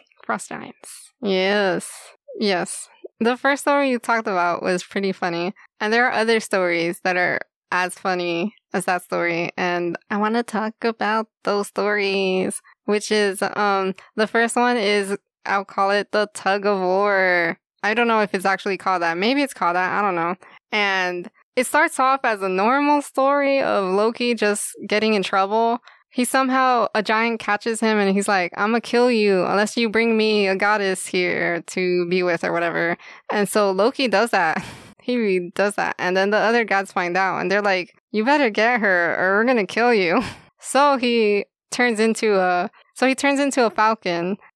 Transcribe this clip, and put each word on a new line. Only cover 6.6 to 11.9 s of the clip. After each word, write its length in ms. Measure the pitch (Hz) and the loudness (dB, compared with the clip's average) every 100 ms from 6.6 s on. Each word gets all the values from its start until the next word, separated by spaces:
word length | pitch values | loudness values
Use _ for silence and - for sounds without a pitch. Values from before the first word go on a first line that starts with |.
| 180 170 170 170 | 0 0 -2 -2
that 120 | 185 180 | -2 0
are 220 | 175 - - _ - | 0 -2 -8 _ -6
as 220 | 180 180 - | -4 -4 -4
funny 580 | 196 180 175 170 196 - _ | -4 -2 -2 -2 -4 -8 _
as 120 | 202 180 | -4 -2
that 180 | 180 | -4
story. 480 | - 175 170 170 175 - | -2 -4 -2 -2 -4 -4
And 420 | 180 175 175 170 - | -2 -2 -4 -6 -6
I 80 | 208 | -2
want 180 | 214 233 | 0 0
to 80 | |
talk 300 | 233 214 214 - | -2 -4 -4 -4
about 440 | 233 220 208 220 220 _ | -4 -2 -2 -2 -4 _
those 240 | - 202 202 | -4 -2 -2
stories, 920 | - 202 | -2 -2